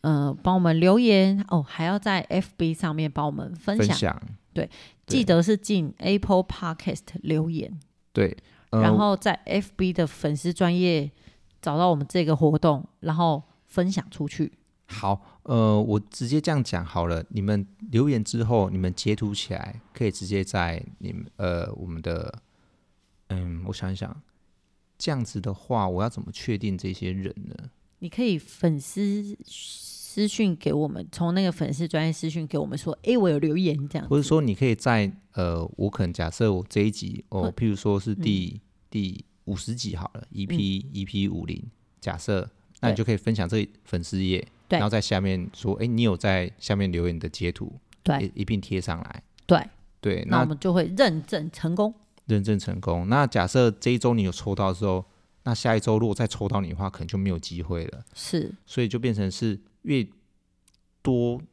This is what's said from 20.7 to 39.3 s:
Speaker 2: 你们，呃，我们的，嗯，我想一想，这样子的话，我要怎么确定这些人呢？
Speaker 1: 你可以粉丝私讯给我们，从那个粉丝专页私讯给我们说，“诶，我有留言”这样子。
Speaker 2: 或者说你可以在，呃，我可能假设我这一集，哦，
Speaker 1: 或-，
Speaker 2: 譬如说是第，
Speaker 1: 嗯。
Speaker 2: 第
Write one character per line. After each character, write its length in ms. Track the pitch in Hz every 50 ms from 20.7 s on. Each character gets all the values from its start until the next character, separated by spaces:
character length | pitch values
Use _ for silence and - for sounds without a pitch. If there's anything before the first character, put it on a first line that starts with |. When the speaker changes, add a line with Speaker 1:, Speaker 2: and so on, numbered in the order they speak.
| 82 82 - - - _
Speaker 2:
你 120 | - 95
们， 140 | - 87 - - _
呃， 360 | - 101 90 85 85 85 101 104
我 140 | - -
们 120 | 87 82 82
的， 400 | 82 87 85 85 78 - - - _ _ _ _ _ _ _ _ _ _ _ _ _ _ _ _ _ _
嗯， 340 | 98 92 90 87 85 82 92
我 80 | 98 98
想 180 | - - 92
一 40 | 95
想， 200 | 95 - - - 151 _ _ _ _ _ _ _ _ _ _ _ _ _ _ _
这 140 | _ - -
样 120 | 151 135 117
子 180 | - - 107
的 100 | 92 104
话， 380 | 98 - - - 127 113 101 92
我 140 | 90 90 104
要 60 | 120
怎 120 | - -
么 100 | - -
确 240 | - - - - 110
定 220 | 98 110 104 95
这 160 | 90 - 95 95
些 180 | - 95 92
人 220 | 92 95 95 - - - -
呢？ 80 | - - - - 131 _ _ _ _ _ _
Speaker 1:
你 100 | 185 170
可 120 | - 220
以 160 | 247 233 185
粉 420 | 151 - - - - - 170 156 143
丝 560 | 131 - - 190 208 202 202 208 202 202 208 _ -
私 800 | - - - - - - - - - - - - - - 196 208
讯 280 | 202 - - 214 190 170
给 160 | - - 151
我 160 | 147 147 151
们， 200 | 143 - 92 - -
从 220 | - - 175 170 175
那 80 | 190
个 100 | 196 180
粉 220 | - - 160 - 147
丝 140 | 135 170
专 180 | 165 - 156 156
页 80 | 160 156
私 160 | - - 160
讯 160 | 151 170 160
给 120 | 143 -
我 80 | 147 151
们 120 | 139 -
说 180 | 147 - 175 151 _ -
，“诶， 140 | 214 247
我 100 | 247 202
有 120 | 175 151 147
留 180 | 151 156 151
言” 180 | 170 185 165 147 143 135 143
这 80 | -
样 80 | 156 -
子。 40 | -
Speaker 2:
或 80 | 143
者 40 | 143
说 200 | 143 135 156 160
你 120 | 147 120 98
可 100 | - 135
以 120 | 127 113
在， 360 | - - 135 120 110 104 95 - - _ _
呃， 360 | _ - 90 87 85 85 82 - -
我 120 | - 98 104
可 140 | - - -
能 100 | 87 87
假 160 | - 85 80
设 240 | - - 120 107 98
我 100 | 90 92 -
这 120 | - 104
一 100 | 101 110
集， 320 | 104 - - 92 - - - _
哦， 140 | - 98 90
Speaker 1:
或-， 80 | 90 90
Speaker 2:
譬 140 | - 117
如 80 | 110 101
说 240 | 95 - 107 101 101
是 140 | 98 110 104
第， 380 | 98 160 107 101 95 90 - -
Speaker 1:
嗯。 80 | 104 _ _ _ _ _ _
Speaker 2:
第 340 | - 110 101 92 92 - - _